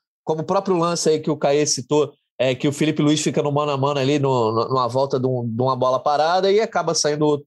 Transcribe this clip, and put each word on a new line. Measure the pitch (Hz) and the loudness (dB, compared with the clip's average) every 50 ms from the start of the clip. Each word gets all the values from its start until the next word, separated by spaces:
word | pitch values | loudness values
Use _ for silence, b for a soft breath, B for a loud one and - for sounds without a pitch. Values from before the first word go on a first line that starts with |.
| _ _ _ _ - | _ _ _ _ -6
como | - 156 160 | -6 -4 -4
o | 151 | -2
próprio | - 185 196 196 190 190 170 | -2 -2 -2 0 0 0 0
lance | 165 175 170 170 - 160 | 0 0 -2 0 0 0
aí | 156 147 | 0 0
que | - 160 | 0 -2
o | 151 139 | -4 0
Caê | - 143 143 151 147 | 0 2 2 2 2
citou, | 139 - 139 123 - 147 151 147 143 - _ _ _ _ - | 0 -2 -4 -4 -2 0 0 0 0 -4 _ _ _ _ -2
é, | 123 131 127 | -2 -2 0
que | 127 - 147 | 0 -2 -2
o | 139 | 0
Felipe | - 160 156 151 151 | 0 0 0 0 2
Luiz | 151 147 156 151 | 2 2 2 2
fica | - 151 135 160 | 0 -2 -2 -2
no | 143 147 | -2 0
mano | 139 147 151 147 | 0 -2 -2 -2
a | 143 135 | -2 -2
mano | 135 143 147 143 | 0 0 0 0
ali | 131 135 147 147 | 0 0 0 2
no, | 135 135 135 123 113 110 | 2 2 2 2 2 2
no, | 113 113 117 - | 0 0 0 0
numa | 131 131 127 117 | 0 0 0 0
volta | 117 131 139 139 147 139 | 0 0 -2 0 0 -2
de, | 127 131 | 0 0
um, | 127 123 120 120 | -2 -2 -4 -4
de | 110 117 | -2 -2
uma | 127 131 131 | 0 0 0
bola | 123 151 160 160 160 | 0 0 0 0 0
parada | - 151 147 143 151 160 180 185 185 196 | 0 0 2 2 2 2 2 2 2 2
e | 196 208 | 2 2
acaba | 226 - - 180 170 165 165 | 2 0 -2 -4 -2 -2 -2
saindo | - - 151 147 151 151 151 147 143 - | 0 0 0 0 0 2 0 0 0 -4